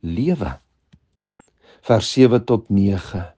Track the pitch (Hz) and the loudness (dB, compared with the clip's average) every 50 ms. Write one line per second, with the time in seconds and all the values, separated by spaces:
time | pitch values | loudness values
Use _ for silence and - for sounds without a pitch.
0 | - 85 82 90 127 165 180 147 104 - 65 - _ _ _ _ _ _ - _ | -8 -6 -4 -2 0 -2 -2 -2 -4 -8 -8 -12 _ _ _ _ _ _ -20 _
1 | _ _ _ _ _ _ _ _ _ _ _ _ _ _ - _ _ - 120 107 | _ _ _ _ _ _ _ _ _ _ _ _ _ _ -20 _ _ 0 0 0
2 | 98 - - 131 131 120 113 123 - - 123 110 - _ 101 98 98 101 98 92 | 0 -2 2 4 4 4 4 2 2 0 -2 -2 0 _ 0 2 2 2 0 -2
3 | - - - 95 87 85 _ | -6 -8 -10 -10 -10 -12 _